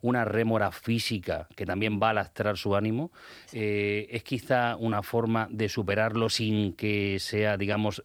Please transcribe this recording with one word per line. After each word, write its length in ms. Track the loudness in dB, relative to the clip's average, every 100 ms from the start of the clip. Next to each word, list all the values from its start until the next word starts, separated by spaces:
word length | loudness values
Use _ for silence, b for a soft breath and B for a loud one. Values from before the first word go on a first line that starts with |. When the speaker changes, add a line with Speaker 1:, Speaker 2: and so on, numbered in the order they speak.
Speaker 1:
una 220 | 0 2
rémora 480 | 2 2 2 4 2
física 800 | -2 -2 0 0 -4 -2 -4 -6 -8
que 80 | -4
también 340 | 0 0 2
va 100 | 2
a 20 |
lastrar 420 | 2 -2 -2 -2 0
su 160 | 0 2
ánimo, 360 | 2 -2 -4 B B B B
Speaker 2:
Sí. 100 | -4
Speaker 1:
eh, 480 | -2 0 0 -2 -4
es 120 | -8
quizá 540 | -4 -4 2 2 2 0
una 240 | 0 -2
forma 460 | 0 0 2 2 0
de 160 | -2 -2
superarlo 640 | 0 0 2 2 2 0
sin 440 | 0 0 2 0
que 440 | 0 -2 0 0 -2
sea, 380 | -2 0 0 0
digamos, 460 | 0 0 0 -2